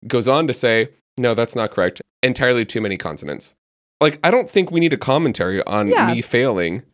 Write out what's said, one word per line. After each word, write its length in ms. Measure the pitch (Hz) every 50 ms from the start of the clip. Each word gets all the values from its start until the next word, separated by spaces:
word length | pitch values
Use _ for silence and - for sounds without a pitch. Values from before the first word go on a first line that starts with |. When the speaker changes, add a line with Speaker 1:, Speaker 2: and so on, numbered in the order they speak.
| - 110
Speaker 1:
goes 180 | 123 127 110
on 220 | 123 131 147 160 147
to 60 | 123
say, 340 | - - 120 113 113 110 110 _ _ _ _ _
"No, 160 | - 123 120 113
that's 220 | 107 117 113 -
not 160 | 120 110 107
correct. 320 | - - 92 90 - - - _ _ _ -
Entirely 400 | 127 127 - 135 123 127 120 113
too 160 | - - 117
many 160 | 110 104 98
consonants." 580 | 90 - 85 78 - - 73 73 - - - - _ _ _ _ _ _ _ _ _
Like, 180 | 156 151 147 - -
I 80 | 165 196
don't 180 | 254 240 -
think 220 | - 208 185 180 170
we 80 | 165
need 120 | 170 165 147
a 40 | 123
commentary 640 | - - 131 151 165 147 110 - 92 92 95 98 -
on 240 | - 101 107 104 101
Speaker 2:
Yeah. 220 | - - - - 120
Speaker 1:
me 100 | 117 117
failing. 600 | - - 120 123 135 113 95 87 85 85 107 - _